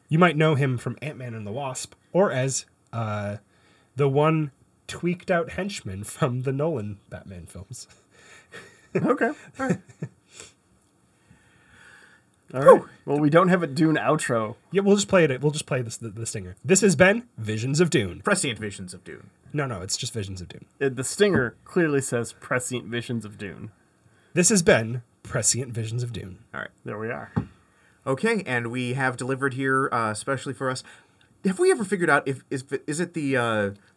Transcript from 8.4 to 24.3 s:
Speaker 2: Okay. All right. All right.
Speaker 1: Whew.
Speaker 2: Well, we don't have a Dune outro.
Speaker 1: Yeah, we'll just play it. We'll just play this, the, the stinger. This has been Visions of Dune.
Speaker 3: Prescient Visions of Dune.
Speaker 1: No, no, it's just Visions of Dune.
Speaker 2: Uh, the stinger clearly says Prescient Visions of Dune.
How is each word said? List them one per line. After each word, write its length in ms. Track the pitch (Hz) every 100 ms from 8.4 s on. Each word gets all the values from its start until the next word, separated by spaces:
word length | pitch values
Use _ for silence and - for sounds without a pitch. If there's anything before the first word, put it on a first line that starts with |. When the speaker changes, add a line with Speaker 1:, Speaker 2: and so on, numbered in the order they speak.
| _ - - - _
Speaker 2:
Okay. 320 | 185 311 294 233
All 80 | 302 - - 262
right. 100 | - - - - _ _ - - _ _ _ _ _ _ _ _ _ _ _ _ - - - - _ _ _ -
All 100 | 131
right. 200 | 139 -
Speaker 1:
Whew. 80 | - -
Speaker 2:
Well, 140 | - 147
we 100 | 151
don't 200 | 165 185
have 120 | 185
a 60 | 160
Dune 280 | 135 160
outro. 600 | 151 117 127 - 117 107 - _
Speaker 1:
Yeah, 100 | 185
we'll 140 | 196
just 120 | 202 196
play 160 | 190
it. 180 | 156 131
We'll 100 | 147
just 160 | 151 -
play 140 | 131
this, 140 | 113 -
the, 120 | 113
the 160 | 104
stinger. 300 | 113 107 90 -
This 160 | 131 190
has 140 | 208
been 320 | 147 185 233 - -
Visions 420 | 107 110 123 147
of 120 | 175
Dune. 300 | 131 95 90
Speaker 3:
Prescient 340 | 208 196 139 107
Visions 360 | 107 98 92
of 100 | 90
Dune. 260 | - 67 - _ -
Speaker 1:
No, 140 | 147 135
no, 140 | 98
it's 160 | 92 -
just 160 | 120
Visions 280 | 113 98 92
of 60 | 85
Dune. 160 | - - -
Speaker 2:
Uh, 80 | 139
the 140 | 127
stinger 520 | 123 - 208 156 120 -
clearly 380 | - 185 160 139
says 320 | 127 120 117
Prescient 520 | - - 127 - 123
Visions 380 | 92 120 117 117
of 140 | 107 101
Dune. 340 | 101 - 110 - _ _ _ _ _